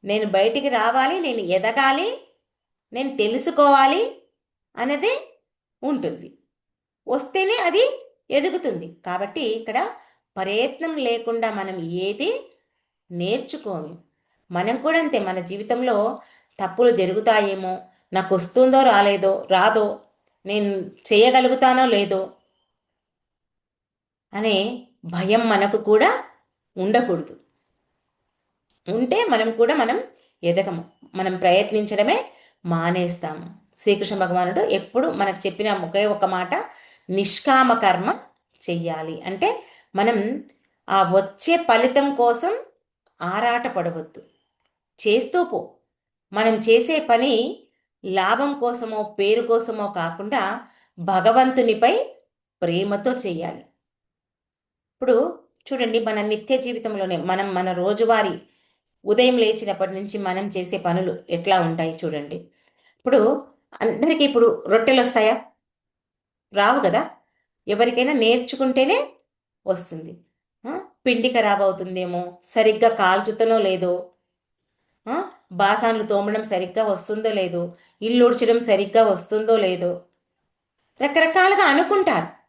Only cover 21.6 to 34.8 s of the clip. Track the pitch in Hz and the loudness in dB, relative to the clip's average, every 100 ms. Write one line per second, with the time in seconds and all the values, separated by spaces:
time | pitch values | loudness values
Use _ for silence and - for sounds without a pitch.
21.6 | 262 254 254 208 202 196 190 - _ _ | 4 4 4 2 0 -2 -4 -12 _ _
22.6 | _ _ _ _ _ _ _ _ _ _ | _ _ _ _ _ _ _ _ _ _
23.6 | _ _ _ _ _ _ _ 196 220 196 | _ _ _ _ _ _ _ -4 0 0
24.6 | 208 247 - _ 170 170 190 220 226 202 | -2 -6 -16 _ -8 -4 0 2 2 2
25.6 | 196 220 208 214 320 508 - _ _ _ | 2 0 4 4 4 2 -6 _ _ _
26.6 | _ - 190 233 240 170 151 - _ _ | _ -6 0 2 2 -2 -6 -16 _ _
27.6 | _ _ _ _ _ _ _ _ _ _ | _ _ _ _ _ _ _ _ _ _
28.6 | _ _ - 220 247 392 453 233 220 226 | _ _ -6 -2 0 0 2 2 0 2
29.6 | 233 302 226 330 508 _ _ _ 170 175 | 2 2 0 -2 -6 _ _ _ -2 0
30.6 | 196 170 170 _ _ 185 185 185 185 180 | -2 -6 -12 _ _ -6 -4 0 2 4
31.6 | 208 214 208 202 214 427 - _ _ _ | 2 -2 0 2 2 0 -2 _ _ _
32.6 | 175 165 165 180 175 170 160 156 170 - | -4 -2 0 -2 -2 -6 -10 -12 -16 -20
33.6 | _ _ - 202 208 202 180 180 180 185 | _ _ 0 0 0 -2 -2 0 0 0
34.6 | 220 196 | 0 -2